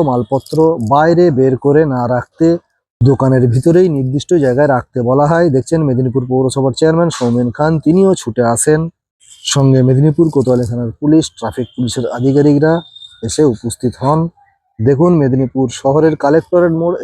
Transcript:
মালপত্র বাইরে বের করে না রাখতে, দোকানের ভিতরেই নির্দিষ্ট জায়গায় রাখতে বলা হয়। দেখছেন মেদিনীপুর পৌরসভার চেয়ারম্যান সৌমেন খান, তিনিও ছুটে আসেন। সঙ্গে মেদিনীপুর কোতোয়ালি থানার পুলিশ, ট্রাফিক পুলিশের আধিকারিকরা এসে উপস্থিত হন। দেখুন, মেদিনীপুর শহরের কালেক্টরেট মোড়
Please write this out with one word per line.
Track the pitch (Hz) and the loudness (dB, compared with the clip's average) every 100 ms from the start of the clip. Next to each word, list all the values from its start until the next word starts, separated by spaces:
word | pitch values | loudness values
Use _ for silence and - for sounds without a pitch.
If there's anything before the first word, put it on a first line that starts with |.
মালপত্র | 151 123 110 135 - 156 160 165 110 | 0 -2 -2 -6 -4 0 0 0 0
বাইরে | 139 165 170 175 | 0 2 2 2
বের | 131 131 127 | 2 0 0
করে | 139 147 156 | 0 2 0
না | 127 120 | -2 -2
রাখতে, | 123 - - 165 170 - _ _ - | -4 -6 -2 0 0 -6 _ _ 0
দোকানের | 127 131 135 131 123 | 0 2 2 2 2
ভিতরেই | 120 165 170 185 143 | 0 2 2 2 0
নির্দিষ্ট | 131 139 - 175 | -4 -6 -2 0
জায়গায় | 135 123 147 | 0 2 2
রাখতে | 127 - 131 | 0 -4 -4
বলা | 120 135 147 | -2 0 2
হয়। | 170 170 | 2 0
দেখছেন | 131 - 160 | 0 -2 -2
মেদিনীপুর | 147 123 127 131 123 | 0 -2 -2 -4 -2
পৌরসভার | 131 131 139 131 120 | -2 -2 -2 -2 0
চেয়ারম্যান | 160 165 170 | 0 2 -2
সৌমেন | - 120 120 123 | -2 -2 -2 -2
খান, | - 156 160 | -2 -2 0
তিনিও | 151 180 190 | 0 2 2
ছুটে | 180 120 117 117 | 0 -4 -2 -2
আসেন। | 117 - 156 165 - _ _ _ _ | 0 0 0 -2 -10 _ _ _ _
সঙ্গে | - 143 135 131 | -6 0 2 4
মেদিনীপুর | 127 131 151 147 160 | 4 2 2 2 0
কোতোয়ালি | 143 127 123 113 | 0 0 0 -2
থানার | 120 117 - | -6 -8 -4
পুলিশ, | 147 160 - - | 0 2 0 -6
ট্রাফিক | 220 - 117 | -8 -8 -8
পুলিশের | - 120 135 117 | -6 -6 -4 -6
আধিকারিকরা | 123 131 139 147 143 160 165 - - - _ | -4 0 2 2 2 2 0 -6 -20 -20 _
এসে | 117 - 151 | -6 0 0
উপস্থিত | 107 117 - 123 - | -2 -8 -6 -6 -4
হন। | 131 156 165 - _ _ _ - | -2 -2 -4 -10 _ _ _ -4
দেখুন, | 117 135 175 165 | 0 2 2 2
মেদিনীপুর | 135 131 127 131 123 - | 2 0 -2 -2 -4 -2
শহরের | 135 151 160 151 | -2 2 2 0
কালেক্টরেট | 143 160 - 175 175 | 0 0 2 0 2
মোড় | 160 170 180 | 0 -2 -4